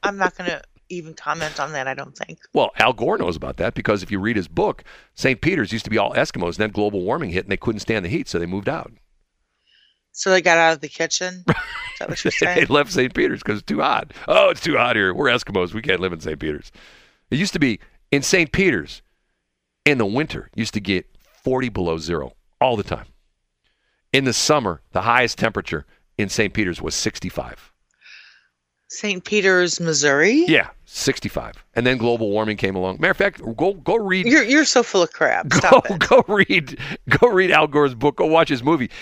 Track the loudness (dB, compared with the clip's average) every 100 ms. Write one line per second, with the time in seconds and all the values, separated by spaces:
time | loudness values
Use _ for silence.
0 | -4 -2 -2 -2 -8 -8 -10 _ -12 -12
1 | -12 -10 -6 -6 -6 -6 -6 -6 -8 -8
2 | -12 -12 -14 -14 -6 -2 0 2 0 0
3 | -2 -2 -2 -4 -8 -6 -6 -4 -2 -2
4 | -4 -4 -2 -2 -4 -2 -2 -4 -12 -20
5 | _ -4 -2 0 0 0 -2 -4 -2 0
6 | 0 0 -2 -2 -4 -2 -4 -2 -2 -2
7 | -4 -4 -4 -4 -4 -4 -4 -4 -4 -4
8 | -2 -6 -4 -6 -4 -6 -6 -6 -8 -20
9 | _ _ _ _ _ _ _ _ _ _
10 | _ -6 0 2 4 4 4 2 -4 -6
11 | -4 -4 -6 -6 -2 -2 -4 -12 -14 -10
12 | -10 -6 -4 0 0 0 2 2 0 0
13 | -2 0 -2 -2 -6 -6 -4 -2 0 -2
14 | -4 -8 0 4 4 2 0 0 2 2
15 | 0 2 0 0 0 -2 -2 -2 -2 0
16 | -2 -4 -8 -6 -6 -6 -10 -20 -20 -20
17 | _ _ -6 -2 -2 0 0 0 -8 _
18 | -2 0 2 0 2 0 0 0 -4 -14
19 | _ _ _ _ _ _ _ _ 0 2
20 | 2 0 -2 -6 -10 -6 -6 -4 -2 -2
21 | -4 _ _ _ -2 -2 -2 -2 -2 -2
22 | -4 -6 -6 -14 _ -2 0 0 -4 -8
23 | -10 _ _ _ _ _ _ _ _ _
24 | _ 0 2 0 2 2 0 -4 _ -2
25 | 2 2 2 0 -2 -2 -6 -6 -8 _
26 | _ -6 -4 0 -2 0 -2 -4 -6 -6
27 | -6 -6 -10 -10 -12 -14 -20 _ _ _
28 | -20 -20 -20 _ _ _ _ _ -20 -8
29 | -6 -6 -2 2 4 4 2 0 -2 2
30 | 2 4 4 4 4 4 2 -6 -16 -4
31 | -2 -2 -4 -6 -10 -14 _ 0 2 2
32 | 2 0 0 0 0 0 -2 0 -4 0
33 | 0 2 -2 -2 -8 -2 -2 -2 -2 0
34 | 0 0 4 2 4 2 4 2 4 2
35 | 2 2 0 0 0 2 8 6 6 -2
36 | 4 4 6 2 2 0 -2 -10 -12 -8
37 | -2 4 6 6 4 4 4 4 2 2
38 | 0 2 2 4 4 0 0 0 0 -8